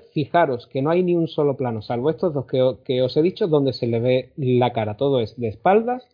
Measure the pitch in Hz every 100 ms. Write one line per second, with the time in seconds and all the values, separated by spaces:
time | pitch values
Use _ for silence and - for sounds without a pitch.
0 | _ 160 143 170 151 120 - 135 147 175
1 | 180 170 160 - 147 123 123 110 - 120
2 | 143 156 185 143 - 131 127 - - 127
3 | 127 151 175 185 196 151 135 - 117 117
4 | 123 127 127 - 127 123 123 113 107 104
5 | 139 131 107 - 113 - 180 208 226 254
6 | _